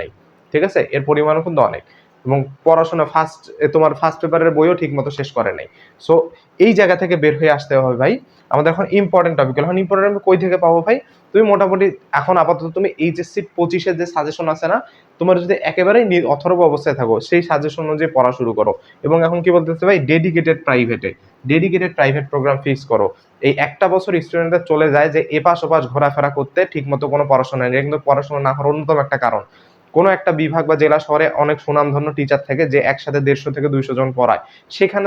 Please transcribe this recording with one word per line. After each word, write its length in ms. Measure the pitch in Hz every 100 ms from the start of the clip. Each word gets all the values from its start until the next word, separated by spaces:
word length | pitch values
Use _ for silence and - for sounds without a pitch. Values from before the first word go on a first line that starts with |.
নেই, 100 | 82 - _ _ _
ঠিক 100 | 151 190
আছে? 120 | 185 - 139
এর 60 | 139
পরিমাণও 340 | 147 151 156 170
কিন্তু 140 | 156 110
অনেক, 160 | - - _ _ _ 127
এবং 120 | 139 135 - 165
পড়াশোনা 380 | 160 160 165 147
ফার্স্ট, 300 | 160 160 - - -
এ, 20 | 147
তোমার 180 | 156 156 143
ফার্স্ট 180 | 160 -
পেপারের 280 | 165 165 165 151
বইও 180 | 165 175
ঠিক 100 | 151 139
মতো 120 | 143 143
শেষ 100 | 135 -
করে 160 | 107 82
নেই। 100 | - _ - _ -
So 60 | 165 165 - _ - 226
এই 60 | 202
জায়গা 180 | 190 180
থেকে 120 | 180 175
বের 120 | 151 147
হয়ে 120 | 156 147
আসতে 160 | 143 135
হবে 140 | 131 120
ভাই। 120 | 135 262 - _ -
আমাদের 180 | 135 156
এখন 120 | 165 196 202
ইম্পর্টেন্ট 360 | 190 185 170 147
টপিক, 180 | 131 127
এখন 120 | 156 185
ইম্পর্টেন্ট 300 | 185 196 202
টপিক 120 | 202 196
কই 100 | 185
থেকে 120 | 185 180
পাবো 140 | 170 170 165
ভাই? 120 | 262 - _ _
তুমি 100 | 196 220
মোটামুটি 340 | 202 190 190 196 - _ 143
এখন 140 | 139 180
আপাতত 240 | 160 160 165 170
তুমি 120 | 196 -
এইচএসসি 360 | 165 165 170 - 202 -
পঁচিশের 380 | 170 175 190 170
যে 60 | 175
সাজেশন 320 | 165 151 156 165
আছে 120 | 160 170
না, 40 | 220 - _ _ -
তোমার 160 | 175 180
যদি 120 | 175 196 156
একেবারেই 340 | 160 185 226 220
নি-, 160 | 175 135
অথর্ব 240 | 143 175 180 170
অবস্থায় 260 | 147 147 135
থাকো, 140 | 117 110 -
সেই 140 | 170 170
সাজেশন 340 | 151 151 147 156
অনুযায়ী 220 | 151 165 147
পড়া 160 | 127 131
শুরু 140 | 117 107
করো। 140 | 107 98 - _ 143
এবং 120 | 165 165
এখন 120 | 175
কি 60 | 175 175
বলতেছে 280 | 165 165 180
ভাই? 100 | 190 131
ডেডিকেটেড 480 | 165 175 165 160 160 -
প্রাইভেটে, 440 | 127 117 113 92 - _ _ 127
ডেডিকেটেড 420 | 156 185 180 180 175
প্রাইভেট 260 | 139 143 139
প্রোগ্রাম 240 | 143 135 135
ফিক্স 180 | 139 135 -
করো। 160 | 110 98 - _ _ 139
এই 60 | 143 143
একটা 200 | - 190
বছর 180 | 185 185 175
স্টুডেন্টদের 380 | 165 170 165 175 170
চলে 160 | 156 156
যায় 140 | 143 156
যে 60 | 156 - 151
এপাশ 200 | 175 170 156
ওপাশ 160 | 160 127
ঘোরাফেরা 380 | 135 143 139 143 139
করতে, 220 | 139 - 185
ঠিক 120 | 156 139
মতো 120 | 139 143
কোনো 120 | 143 139
পড়াশোনা 340 | 131 131 131 123
নেই। 120 | 131 139
কিন্তু 140 | 151 143
পড়াশোনা 320 | 139 143 143 139
না 60 |
হওয়ার 160 | 139 143
অন্যতম 260 | 151 151 156
একটা 140 | 139 -
কারণ, 200 | 120 107 - _ _ _ _ 156
কোনো 120 | 190 185
একটা 140 | 190 156
বিভাগ 220 | 151 165 151
বা 40 | 156
জেলা 160 | 151 151 -
শহরে 200 | 151 160 -
অনেক 140 | 147 151
সুনামধন্য 440 | - 147 143 143 151 147
টিচার 240 | 139 139 -
থাকে 160 | 139 156
যে 60 | 139 131
একসাথে 280 | 135 - 143 139
দেড়শো 240 | 131 147 135
থেকে 120 | 147
দুইশো 180 | 135 131 127
জন 100 | 131 127
পড়ায়, 240 | 120 101 - - _ -
সেখানে 300 | 190 196